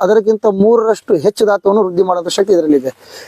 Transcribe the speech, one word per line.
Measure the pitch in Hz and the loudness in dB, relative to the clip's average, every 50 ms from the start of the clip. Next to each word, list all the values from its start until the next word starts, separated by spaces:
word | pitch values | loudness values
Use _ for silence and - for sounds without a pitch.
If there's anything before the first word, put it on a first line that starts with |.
ಅದಕ್ಕಿಂತ | 190 185 220 226 196 214 220 208 - | 0 0 2 2 2 0 0 0 0
ಮೂರರಷ್ಟು | 214 196 190 196 220 233 233 220 220 208 - - - 214 | -2 0 2 2 2 2 2 2 0 -2 -2 -2 -2 -2
ಹೆಚ್ಚು | 156 131 202 - - 226 | 0 0 0 -2 0 0
ಧಾತುವನ್ನು | 208 202 190 - 196 202 220 202 | 0 0 0 0 0 0 0 0
ವೃದ್ಧಿ | 185 175 175 190 | -2 -2 -2 -2
ಮಾಡುವಂಥ | 185 180 175 170 175 | 0 -2 -4 -4 -4
ಶಕ್ತಿ | - - 196 202 196 | -4 -4 -2 0 0
ಇದರಲ್ಲಿದೆ. | 170 156 151 147 139 127 131 - _ - - - - - | 0 2 2 0 0 -2 -4 -10 _ -14 -20 -20 -20 -20